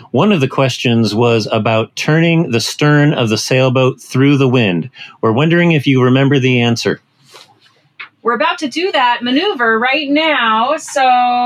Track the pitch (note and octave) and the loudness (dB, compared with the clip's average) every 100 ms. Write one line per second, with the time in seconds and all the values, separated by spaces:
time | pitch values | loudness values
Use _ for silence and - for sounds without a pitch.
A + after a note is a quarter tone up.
0 | - B2 G3+ F#3 C3 - C3 - B2+ A#2 | -6 0 0 2 0 -2 -2 -2 -2 0
1 | A2 G#2 A#2+ A2+ G#2+ A2+ A2 A2 A2+ - | 0 0 0 0 0 -2 0 -2 -4 -6
2 | - D#3 E3+ E3 E3+ A#2 - - D3+ D3 | -2 0 2 0 0 -2 -4 -2 0 2
3 | D3 - A2+ A2 - C3 C3 B2+ C3 C3 | 2 0 -2 -2 -2 0 2 2 0 -2
4 | - B2+ C#3 C#3+ C3+ B2+ G#2 E2+ G2 - | -6 0 2 4 2 2 2 0 -4 -12
5 | - - A2+ A2 D#3+ F3 F3 D#3 C#3 C3 | -20 -4 -2 0 0 2 2 0 0 2
6 | B2+ C3 C#3 C#3+ C3 B2 A#2+ A2+ G2+ - | 2 2 2 2 2 0 0 0 -2 -6
7 | _ _ _ - - _ _ _ _ _ | _ _ _ -20 -20 _ _ _ _ _
8 | - _ A3 A#3 D#4+ F4+ D4 D4 F#4+ D4+ | -20 _ -4 -2 -2 -4 -6 -4 -2 0
9 | B3 A#3 A#3+ C4+ G4+ D#4 A3+ A3 B3+ D4 | 0 0 -2 0 0 -2 0 0 0 -2
10 | C#4 D4 D#4+ C4+ A#3 A3 B3 D#4 - C#4+ | 0 0 0 0 0 0 0 -2 -4 0
11 | C4 B3 B3 B3 | 2 2 2 0